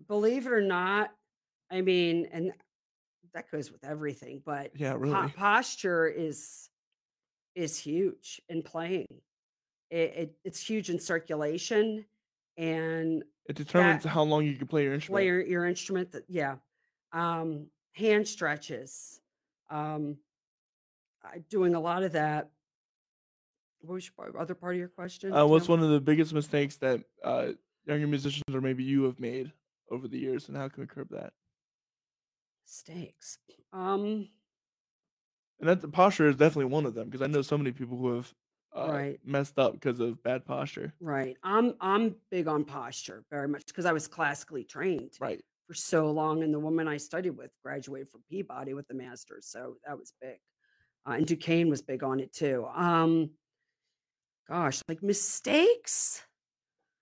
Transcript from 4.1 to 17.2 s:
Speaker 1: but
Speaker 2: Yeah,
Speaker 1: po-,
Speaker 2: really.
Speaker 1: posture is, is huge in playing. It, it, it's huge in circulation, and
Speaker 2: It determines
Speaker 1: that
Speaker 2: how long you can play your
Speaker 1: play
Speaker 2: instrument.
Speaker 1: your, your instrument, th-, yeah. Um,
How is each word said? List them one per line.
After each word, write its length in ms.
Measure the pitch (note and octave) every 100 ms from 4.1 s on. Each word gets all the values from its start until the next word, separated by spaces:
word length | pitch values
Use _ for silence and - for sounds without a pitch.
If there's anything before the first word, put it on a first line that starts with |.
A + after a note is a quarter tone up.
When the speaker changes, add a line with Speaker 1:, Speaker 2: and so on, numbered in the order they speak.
| - B2+ C3+ D#3
Speaker 1:
but 280 | C#3+ C#3+
Speaker 2:
Yeah, 200 | C#3+ C3+ C3 C#3
Speaker 1:
po-, 140 | F#3+
Speaker 2:
really. 120 | D3 F3
Speaker 1:
posture 720 | G3+ A3 B3 - F#3+ E3+ D#3+
is, 600 | - D#3+ - - - - _ _ _ _ _ _ _ _ F3+
is 220 | D#3 -
huge 600 | D3 E3 F#3+ - - - -
in 140 | E3
playing. 440 | D#3 E3 E3+ F#3 - - _ _ _ _ _ _ -
It, 60 | E3 E3 D#3+
it, 220 | D#3 _ F#3+
it's 160 | - -
huge 220 | A3 F#3
in 100 | E3+
circulation, 1040 | - E3 E3 D3+ D3+ E3+ - G#3+ A3 A3 - _ _ _ _ -
and 680 | E3 D#3+ D#3+ D#3+ D#3+ D#3+ - _ -
Speaker 2:
It 100 | D3+
determines 480 | D3 F3+ G3 G3
Speaker 1:
that 60 | D#3
Speaker 2:
how 140 | D#3
long 220 | D3+ D3+ D3+
you 100 | C3+
can 100 | C3+
play 160 | D#3
your 100 | C#3 C#3+ E3
Speaker 1:
play 180 | G3 F#3
Speaker 2:
instrument. 20 |
Speaker 1:
your, 140 | F3+ -
your 200 | F3 F3
instrument, 460 | F3+ - F#3 F3+
th-, 120 | C3+ -
yeah. 300 | F3+ C#3 C3 _ _ _ _ _
Um, 580 | E3